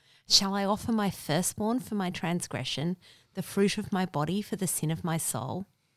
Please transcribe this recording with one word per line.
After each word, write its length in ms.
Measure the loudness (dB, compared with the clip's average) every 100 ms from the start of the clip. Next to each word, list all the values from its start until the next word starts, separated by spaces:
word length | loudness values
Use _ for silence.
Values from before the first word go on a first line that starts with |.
| _ -12 4
"Shall 280 | 4 4 2
I 100 | 2
offer 260 | 0 0
my 180 | 2 2
firstborn 680 | -2 0 0 0 0 0 0
for 160 | -2 -2
my 140 | -2
transgression, 880 | -2 -2 -2 -2 -6 -4 -2 -2 -2 -8 -20 _
the 100 | -10
fruit 340 | -4 2 2 2
of 140 | -2
my 140 | 0 0
body 360 | 0 0 -2
for 140 | -2 -2
the 120 | -2
sin 240 | 0 0
of 120 | 0
my 140 | 0 0
soul? 500 | -2 -2 -4 -6 -8 _ _